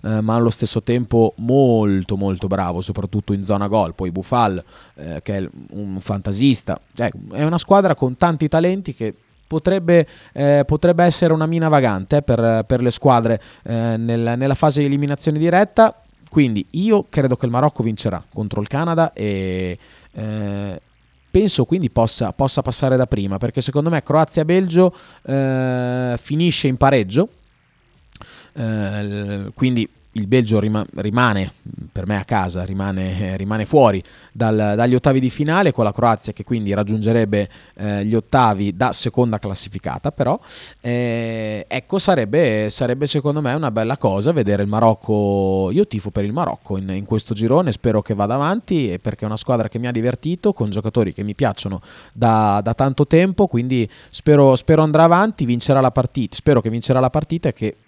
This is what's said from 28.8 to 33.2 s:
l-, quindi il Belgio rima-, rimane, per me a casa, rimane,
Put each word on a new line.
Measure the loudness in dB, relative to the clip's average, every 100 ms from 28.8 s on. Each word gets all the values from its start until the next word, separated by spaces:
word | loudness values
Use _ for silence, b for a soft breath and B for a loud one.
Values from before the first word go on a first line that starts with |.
| -2 -4
l-, | -4 -4 -4 -6 -8
quindi | -2 0 0 -4 _ _
il | -8 2
Belgio | 2 4 2
rima-, | 2 -2 -4 -6
rimane, | -2 2 2 0 -4 -8 -18 -16 -12
per | -8 -4
me | -4
a |
casa, | -2 -2 -2 -4
rimane, | -6 -4 -4 -4 -4 -4